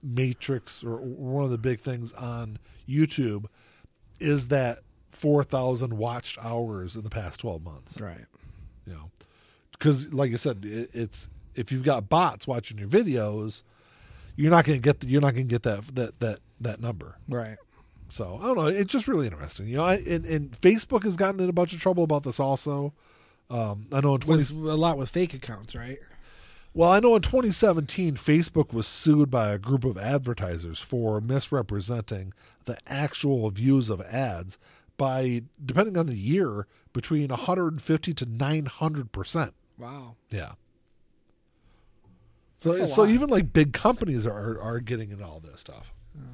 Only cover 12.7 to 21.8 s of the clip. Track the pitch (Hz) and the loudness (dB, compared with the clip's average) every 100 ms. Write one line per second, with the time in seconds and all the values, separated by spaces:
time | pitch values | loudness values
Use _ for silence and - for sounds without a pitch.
12.7 | 107 101 170 226 127 107 104 107 - _ | -12 2 2 4 0 -2 -4 -6 -10 _
13.7 | _ _ _ - - - - 147 170 139 | _ _ _ -20 -20 -18 0 6 8 6
14.7 | 143 120 143 123 135 143 123 131 120 117 | 4 4 2 4 4 4 2 0 0 0
15.7 | 101 107 127 117 - 117 101 _ _ 117 | -2 -6 -4 -4 -2 -4 -4 _ _ -8
16.7 | 104 117 101 - - - 123 110 110 _ | -6 -6 -8 -12 -18 -8 -6 -6 -12 _
17.7 | _ _ - - - 98 98 208 247 156 | _ _ -20 -20 -10 -8 -6 -2 2 2
18.7 | 190 196 277 214 208 127 78 71 - 101 | 2 2 0 0 0 0 -4 -12 -10 -6
19.7 | 127 170 190 - 170 165 156 143 - 180 | -2 2 2 0 -4 -2 -4 -4 4 6
20.7 | 220 - 247 208 170 190 196 185 175 175 | 6 2 -2 0 0 0 0 0 2 0
21.7 | 180 | 0